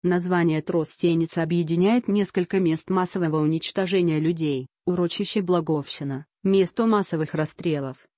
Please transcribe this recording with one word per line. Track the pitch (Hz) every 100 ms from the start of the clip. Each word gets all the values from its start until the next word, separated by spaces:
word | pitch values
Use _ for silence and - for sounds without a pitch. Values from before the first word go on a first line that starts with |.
Название | 175 180 180 180 170 156
«Тростенец» | 151 175 156 - 175 165 165 -
объединяет | 160 170 160 170 190 240 240
несколько | 208 196 - 180 190
мест | 180 160 -
массового | 185 180 190 165 156
уничтожения | 151 160 - - 185 190 175 156
людей: | 160 170 156 135 131 _ -
урочище | 180 175 - 202 214
Благовщина, | 180 180 160 156 139 - 139 135 147 _
место | 190 196 180 - 226
массовых | 208 196 165 156
расстрелов | 156 156 - 175 147 135 127 _